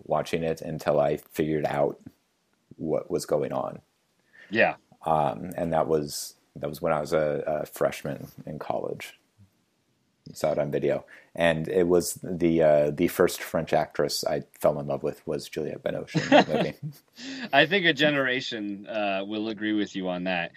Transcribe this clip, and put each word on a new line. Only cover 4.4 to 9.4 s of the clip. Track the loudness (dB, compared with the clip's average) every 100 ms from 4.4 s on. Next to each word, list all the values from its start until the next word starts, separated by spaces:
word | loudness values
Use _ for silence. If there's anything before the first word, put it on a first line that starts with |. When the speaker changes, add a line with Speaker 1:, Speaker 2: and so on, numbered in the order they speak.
| -4
Speaker 2:
Yeah. | 2 2 2 _ _
Speaker 1:
Um, | 0 2 2 0 -6 -4
and | 0
that | 2 2
was, | 2 0 -6 -10 -14 _ -10
that | -8
was | -4
when | 0
I | 0
was | 0
a, | 0 2 0 -2
a | -4 -4
freshman | -2 -2 -2 -8 -8 -10 -14 -12
in | -10
college. | -6 -4 -4 -8 -12 -20 _ _